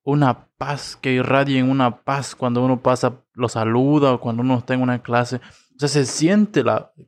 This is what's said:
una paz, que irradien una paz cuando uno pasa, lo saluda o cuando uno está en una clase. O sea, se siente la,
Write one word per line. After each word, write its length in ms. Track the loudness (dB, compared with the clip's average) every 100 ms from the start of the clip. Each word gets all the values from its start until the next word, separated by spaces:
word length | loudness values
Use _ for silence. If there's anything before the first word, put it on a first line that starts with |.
una 440 | -2 2 2 0 _ -12
paz, 400 | -8 -8 -10 -8
que 120 | -2
irradien 560 | 0 2 2 2 0 0
una 340 | 2 0 -2
paz 320 | -6 -6 -6 -6
cuando 280 | -2 0
uno 180 | 0 2
pasa, 400 | 0 0 -2 -4 _
lo 140 | -6 -6
saluda 640 | -2 0 2 2 4 4
o 60 | 2
cuando 220 | -2 -2
uno 160 | 0 -2
está 160 | -2
en 80 | -2
una 200 | -2 -4
clase. 360 | -2 -2 -2 -6 -12 -20 _ -4
O 40 |
sea, 80 | -2
se 180 | 0 -2
siente 580 | 0 2 2 2 0
la, 280 | 0 -2 -4 -20